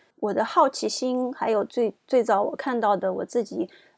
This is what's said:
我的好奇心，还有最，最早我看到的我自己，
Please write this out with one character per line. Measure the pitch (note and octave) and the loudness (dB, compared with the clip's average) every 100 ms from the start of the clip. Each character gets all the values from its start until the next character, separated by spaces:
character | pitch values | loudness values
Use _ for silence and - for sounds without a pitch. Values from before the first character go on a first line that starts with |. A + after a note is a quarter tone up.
| _ _ | _ _
我 | G#3 | -2
的 | G3 | -2
好 | A3 F4 C4+ | 2 4 4
奇 | - G#4+ | 2 -4
心， | - B3+ B3+ B3 | -2 -2 -2 -4
还 | C4+ A3+ | -4 0
有 | G#3+ | 0
最， | A3 - A3+ - - | 0 0 -2 -2 0
最 | B3+ | 2
早 | A#3 G3+ | 4 2
我 | - D#4 | 0 -4
看 | C#4+ A#3+ | -4 0
到 | G#3+ G3 | 2 2
的 | F#3+ | 0
我 | F#3 - | -4 -4
自 | A#3+ | -2
己， | G#3 - F#3 - _ | -2 -4 -6 -10 _